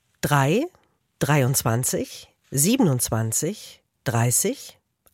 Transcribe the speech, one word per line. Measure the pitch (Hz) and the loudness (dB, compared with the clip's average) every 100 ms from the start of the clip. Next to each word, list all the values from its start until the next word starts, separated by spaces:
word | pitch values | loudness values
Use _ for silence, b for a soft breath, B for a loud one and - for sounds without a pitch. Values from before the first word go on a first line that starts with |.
| _ _ | _ _
drei, | - 143 135 208 349 _ _ _ _ - | 0 2 4 2 -2 _ _ _ _ -4
dreiundzwanzig, | 139 147 123 131 127 113 131 185 269 - - _ _ | 2 2 4 0 0 0 -2 -4 -6 -10 -20 _ _
siebenundzwanzig, | 131 165 269 190 123 - 113 113 - 156 214 - - _ _ - | -2 0 4 2 2 0 -2 -2 -2 -4 -6 -14 -20 _ _ -2
dreißig, | 117 120 - 196 277 - - _ _ _ | 0 2 0 -2 -4 -12 -20 _ _ _